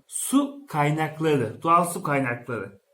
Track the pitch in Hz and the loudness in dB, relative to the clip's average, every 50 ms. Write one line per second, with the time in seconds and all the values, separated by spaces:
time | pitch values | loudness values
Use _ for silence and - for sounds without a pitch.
0 | _ - - - - - 254 277 294 277 - - - - - 151 147 147 151 160 | _ -12 -8 -8 -4 0 0 0 0 0 -4 -12 -14 -6 -2 0 2 2 2 0
1 | 156 147 147 151 160 160 147 135 117 107 - - - 165 170 175 175 170 - 143 | -2 -2 -4 -2 0 2 2 2 2 0 -4 -4 2 4 4 4 4 2 -2 -6
2 | - - 143 139 135 123 120 120 - - 120 107 95 101 - - _ _ | -4 -2 0 0 0 -2 -4 -6 -6 -8 -8 -8 -8 -10 -14 -18 _ _